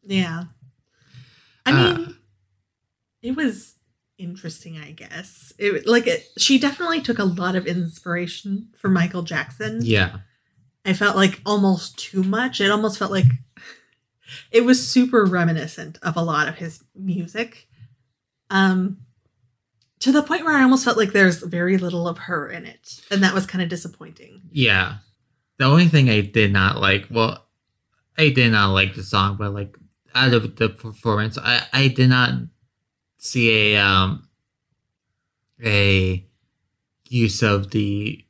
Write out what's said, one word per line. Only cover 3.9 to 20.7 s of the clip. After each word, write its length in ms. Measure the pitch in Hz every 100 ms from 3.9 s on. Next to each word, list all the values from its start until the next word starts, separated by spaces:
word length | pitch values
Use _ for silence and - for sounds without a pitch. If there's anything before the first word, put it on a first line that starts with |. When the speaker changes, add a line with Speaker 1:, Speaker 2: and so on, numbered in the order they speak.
| _ _ _
Speaker 1:
interesting, 600 | 175 185 170 160 170 160
I 140 | 147
guess. 640 | 160 - 160 190 - - -
It, 260 | 202 202 -
like, 220 | 240 233
it, 180 | 165 - -
she 200 | - 269
definitely 420 | 277 285 349 330
took 180 | 277 233
a 40 |
lot 320 | 196 175 180 185
of 120 | 180
inspiration 1000 | 175 165 - 180 175 175 - 202 196 - _
from 160 | -
Michael 280 | 190 175 180
Jackson. 580 | 170 156 139 - 214 226
Speaker 2:
Yeah. 340 | 117 107 90 98 - _ _ _ _ _ 196
Speaker 1:
I 80 |
felt 220 | 185 208 196
like 240 | 190 - -
almost 540 | 208 196 180 - -
too 240 | - 190
much. 360 | 185 214 254 254
It 120 | 196
almost 260 | 208 214 196
felt 140 | 190
like 140 | 190 151 - - _ - - _ _ _ _ _ - -
it 100 | 226 240
was 220 | 254 -
super 360 | 254 254 247 196
reminiscent 760 | 180 170 165 160 - 156 160
of 140 | 180 160
a 40 |
lot 240 | 165 151 151
of 80 | 160
his 280 | 165 - _ -
music. 720 | 190 185 170 208 233 - _ _ - _ _ _ _ _ _
Um, 500 | 196 190 185 185 190 - _ _ _ _ _ _ _ _ _
to 120 | 254
the 120 | 277
point 220 | 294 466 320
where 100 | 294
I 80 |
almost 220 | 262